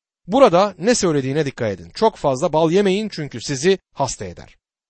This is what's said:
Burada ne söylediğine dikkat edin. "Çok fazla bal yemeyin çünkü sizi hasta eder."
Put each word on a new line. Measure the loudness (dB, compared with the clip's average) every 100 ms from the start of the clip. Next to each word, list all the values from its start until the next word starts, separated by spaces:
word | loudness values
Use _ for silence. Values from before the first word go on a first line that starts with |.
| _ _ -2
Burada | 4 6 6 2 0
ne | -2
söylediğine | 0 0 0 -2 -2 -4
dikkat | -4 -6
edin. | -6 -10
"Çok | -2 -2 0
fazla | -2 -2 0
bal | 0 2
yemeyin | 2 2 0 -4
çünkü | -8 -10 -10
sizi | -8 -2 0 0 -4
hasta | -6 -6 -6
eder." | -12 -14 -20 _ _ _